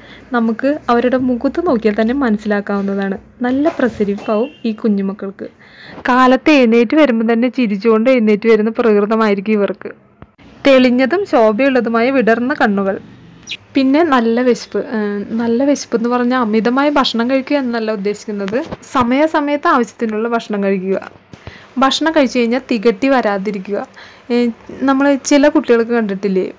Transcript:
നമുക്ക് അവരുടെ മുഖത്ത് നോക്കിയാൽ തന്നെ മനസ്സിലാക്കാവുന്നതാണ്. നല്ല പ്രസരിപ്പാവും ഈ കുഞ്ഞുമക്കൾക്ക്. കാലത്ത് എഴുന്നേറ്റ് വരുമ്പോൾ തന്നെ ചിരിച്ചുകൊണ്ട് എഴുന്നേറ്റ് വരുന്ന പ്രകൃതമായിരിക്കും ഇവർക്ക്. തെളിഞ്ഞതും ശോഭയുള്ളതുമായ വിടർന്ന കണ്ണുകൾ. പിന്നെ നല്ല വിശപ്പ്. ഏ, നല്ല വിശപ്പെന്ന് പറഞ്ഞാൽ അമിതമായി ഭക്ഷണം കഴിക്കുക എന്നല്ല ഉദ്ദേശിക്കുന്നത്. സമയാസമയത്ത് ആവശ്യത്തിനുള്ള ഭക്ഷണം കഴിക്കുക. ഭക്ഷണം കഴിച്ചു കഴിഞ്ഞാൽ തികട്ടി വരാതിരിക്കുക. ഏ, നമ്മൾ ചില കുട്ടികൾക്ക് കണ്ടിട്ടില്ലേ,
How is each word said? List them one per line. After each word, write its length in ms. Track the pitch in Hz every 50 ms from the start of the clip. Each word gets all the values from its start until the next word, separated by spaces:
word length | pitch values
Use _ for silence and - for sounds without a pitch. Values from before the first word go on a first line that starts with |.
| - - - - - - 262
നമുക്ക് 460 | 240 226 226 226 220 - 277 294 302 - -
അവരുടെ 280 | 240 240 240 247 254
മുഖത്ത് 500 | 254 262 254 247 233 - 269 269 349 339
നോക്കിയാൽ 280 | 359 269 214 214 214 208 220
തന്നെ 140 | 220 220 247
മനസ്സിലാക്കാവുന്നതാണ്. 1040 | 285 277 233 214 208 - 208 208 202 202 - 202 202 196 196 196 196 196 196 190 - - - - - 247
നല്ല 260 | 247 262 269 294 330 - -
പ്രസരിപ്പാവും 720 | 269 226 214 - 208 196 202 208 - - 220 208 240 294 - - -
ഈ 80 | 226 214
കുഞ്ഞുമക്കൾക്ക്. 760 | - - 226 202 196 196 196 190 202 196 196 190 - - - - _ - - - - - - - - - -
കാലത്ത് 420 | 247 254 254 254 262 254 - 311
എഴുന്നേറ്റ് 460 | 302 277 254 226 226 233 240 214 294
വരുമ്പോൾ 360 | 311 302 262 226 226 226 226 233
തന്നെ 160 | 226 240 254
ചിരിച്ചുകൊണ്ട് 600 | 233 - 247 202 208 190 196 233 220 220 220 262
എഴുന്നേറ്റ് 380 | 262 247 220 214 214 202 - 226
വരുന്ന 220 | 226 208 214 226
പ്രകൃതമായിരിക്കും 840 | 220 - 240 226 208 202 208 208 226 220 220 214 202 196 190 214 220
ഇവർക്ക്. 400 | 208 202 - 190 - - - - - _ _ _ _ - - _ _ - - - - -
തെളിഞ്ഞതും 600 | 277 269 262 254 254 240 247 262 233 339 392 403
ശോഭയുള്ളതുമായ 840 | - 320 262 220 214 214 208 269 277 254 254 214 233 226 233 226 262
വിടർന്ന 440 | 269 269 214 214 226 233 240 254 302
കണ്ണുകൾ. 460 | - 285 214 202 202 196 196 196 - - - - - - - - - - - - - - _ -
പിന്നെ 280 | 269 269 262 269 302 349
നല്ല 400 | 320 262 247 226 226 226 240 254
വിശപ്പ്. 360 | 254 233 - - - - 208
ഏ, 460 | - 285 254 214 208 208 208 202 202 -
നല്ല 340 | 226 226 240 233 233 233 269
വിശപ്പെന്ന് 440 | 285 285 - - - - 233 226 240
പറഞ്ഞാൽ 320 | 247 247 247 240 254 254
അമിതമായി 500 | 240 208 214 220 202 240 247 269 285 302
ഭക്ഷണം 400 | 294 285 254 - - 226 233 247
കഴിക്കുക 260 | 269 269 262 - 294
എന്നല്ല 360 | 285 269 240 233 233 220 220 220
ഉദ്ദേശിക്കുന്നത്. 720 | 202 190 208 208 208 - - 208 202 196 196 208 254 330 - - - - - -
സമയാസമയത്ത് 760 | 269 247 233 254 277 311 311 - 311 285 285 294 285 - 349
ആവശ്യത്തിനുള്ള 600 | 320 262 233 226 - - 233 220 214 214 220 233
ഭക്ഷണം 340 | 233 233 233 - 208 202 196
കഴിക്കുക. 480 | 196 196 190 185 190 190 - - - - - _ _ - - - - - - - - - 247
ഭക്ഷണം 340 | 269 269 262 - 302 320 320
കഴിച്ചു 220 | 320 277 233 - 254
കഴിഞ്ഞാൽ 220 | 233 226 233 269 277 -
തികട്ടി 380 | - 226 196 233 214 196 - 269
വരാതിരിക്കുക. 800 | 269 247 220 214 202 196 190 214 208 202 190 202 202 214 262 - - - - - - - - -
ഏ, 180 | 240 240 240 240 226 - - - - - 254
നമ്മൾ 320 | 269 269 269 277 285 285 262 -
ചില 240 | - 294 285 277 302
കുട്ടികൾക്ക് 420 | 294 311 247 - 240 233 226 226
കണ്ടിട്ടില്ലേ, 640 | 240 233 226 202 196 190 208 202 185 185 185 - -